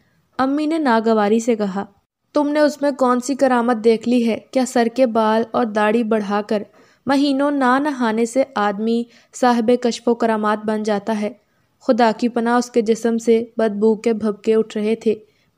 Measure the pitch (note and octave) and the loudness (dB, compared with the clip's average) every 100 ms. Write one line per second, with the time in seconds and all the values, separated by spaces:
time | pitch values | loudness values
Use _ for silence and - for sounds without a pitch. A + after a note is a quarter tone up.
0 | _ _ _ - C4+ C#4+ D4+ E4 C#4 A3+ | _ _ _ -4 -2 -2 -2 -2 0 2
1 | A3 A3 G3+ A3+ A3+ G#3+ G#3 F#3+ G3+ _ | 2 2 2 2 0 -2 -2 -6 -10 _
2 | _ _ _ D4 D4 D4+ D4 D4 C#4+ C4+ | _ _ _ -2 0 2 2 2 -2 0
3 | B3 B3 C4 C4+ C4 B3 A#3 A#3 A3+ A3 | 0 0 -2 0 2 2 0 0 2 2
4 | A#3 B3 A#3 G#3+ - C4 A#3+ B3 A3+ A#3 | 2 0 0 -2 -4 -2 0 0 0 2
5 | C4 A3 A3 A3 A3+ A#3+ A#3 G#3 G#3+ A#3 | 0 2 2 0 0 -2 -2 0 0 0
6 | A3 A3 G3 G3+ G#3 G#3+ - _ _ _ | 0 -2 -2 -4 -2 -4 -6 _ _ _
7 | - C#4 C#4+ C4+ C#4+ C#4+ B3 C4 D4 C4 | -2 0 2 0 0 0 2 2 0 -2
8 | A#3 A3 A#3 C4 C4+ G#3 G#3 G3 A3 A#3 | -2 0 0 0 -2 -2 -2 -2 -2 -2
9 | A#3 _ _ - B3 A#3+ A3+ B3 A#3 - | -4 _ _ -2 0 2 2 0 0 -2
10 | - A#3 A3+ G#3+ G#3 G#3+ G#3+ G#3+ G#3+ G3+ | -2 0 0 0 0 -2 -2 -4 -2 -2
11 | G3+ G#3+ G#3 - _ _ _ _ - A#3 | -2 -4 -6 -8 _ _ _ _ -2 2
12 | A3+ G#3+ A#3+ A#3 A#3 B3 A#3+ B3 G#3+ A3 | 2 2 -2 -2 0 0 0 -2 0 0
13 | A#3 A3+ A#3 A3+ A#3 - A3 G3+ A3 G#3+ | 0 0 2 2 0 -2 -2 2 0 2
14 | A#3 A3 A3 G#3 A3+ A3 A3 G#3+ G#3 A3 | 0 -2 -4 -4 0 0 0 -4 -4 -2
15 | A3+ G#3+ - _ _ | -2 -2 -6 _ _